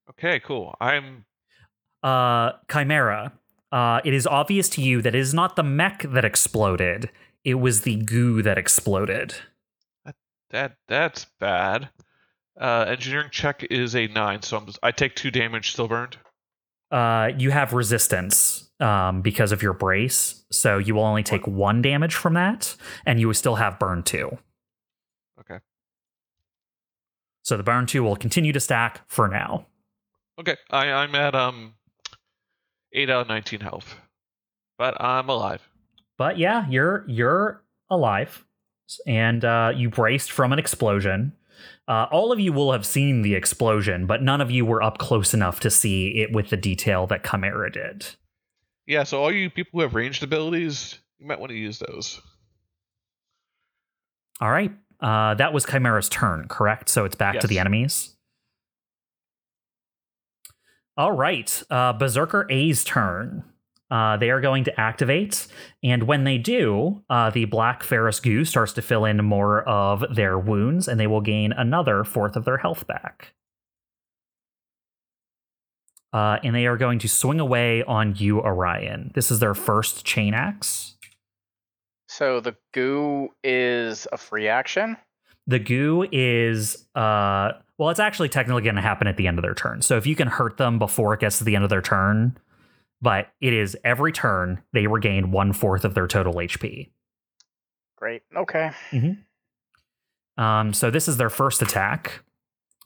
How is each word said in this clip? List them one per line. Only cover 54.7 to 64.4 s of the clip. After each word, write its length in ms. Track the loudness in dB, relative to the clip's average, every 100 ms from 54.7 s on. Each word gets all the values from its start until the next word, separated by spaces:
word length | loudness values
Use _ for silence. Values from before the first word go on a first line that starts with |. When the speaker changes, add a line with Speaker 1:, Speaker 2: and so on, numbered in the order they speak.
| -6 _ -4
Speaker 2:
Uh, 340 | 0 2 2
that 180 | 2 0
was 140 | 0 -2
Chimera's 420 | 0 2 2 0
turn, 400 | -2 -2 -2 -6
correct? 400 | 0 0 0 0
So 160 | 0
it's 100 | 0 0
back 240 | -2 0
to 60 | 0
the 100 | 0
Speaker 1:
Yes. 40 |
Speaker 2:
enemies. 560 | 2 2 0 -2 -6 _ _ _ _ _ _ _ _ _ _ _ _ _ _ _ _ _ _ _ _ _ _ _ -20 _ _ _ _ -2
All 160 | 0
right. 500 | 2 0 0 -4 -6 -2
Uh, 220 | 0 2
Berserker 540 | 2 0 0 0 0 0
A's 340 | 2 2 0
turn. 600 | 0 0 0 -2 -6 -10 -14 _ _ _ -4
Uh, 260 | 0 2 2
they 140 | 2
are 100 | 2